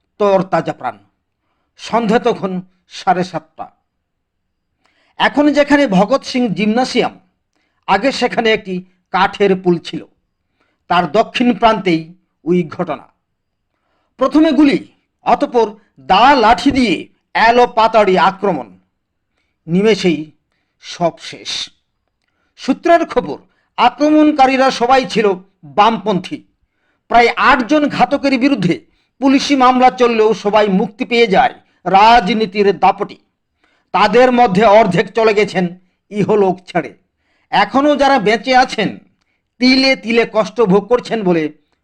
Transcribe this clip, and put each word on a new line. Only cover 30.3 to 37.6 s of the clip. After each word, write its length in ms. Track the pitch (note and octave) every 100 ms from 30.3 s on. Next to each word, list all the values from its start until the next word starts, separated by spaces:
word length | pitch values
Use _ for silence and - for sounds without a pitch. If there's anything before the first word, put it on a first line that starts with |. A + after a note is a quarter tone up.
সবাই 340 | A3 G#3 G#3+ G#3+ F#3
মুক্তি 240 | A#3+ - B3+
পেয়ে 260 | A#3 A#3
যায় 200 | F3+ B2+ - _ _ F#3
রাজনীতির 840 | F#3+ A3 A#3+ F#3+ A3 G#3+ G#3 G3+ G3
দাপটে। 380 | F#3 G3 G#3 - _ _ _ _ _ _ _
তাদের 360 | F3+ G#3 A3 B3+
মধ্যে 320 | B3 A#3+ F3+ A3 G3+
অর্ধেক 300 | G#3 E3+ G#3+ -
চলে 180 | A3
গেছেন 320 | G#3 A#3 F#3+ F3+ F3+ _ _ _
ইহলোক 440 | G#3 F#3+ G#3+ F#3+ F#3 -
ছেড়ে। 260 | F3 C3 F#2 _ _ _ _ _
এখনও 420 | E3+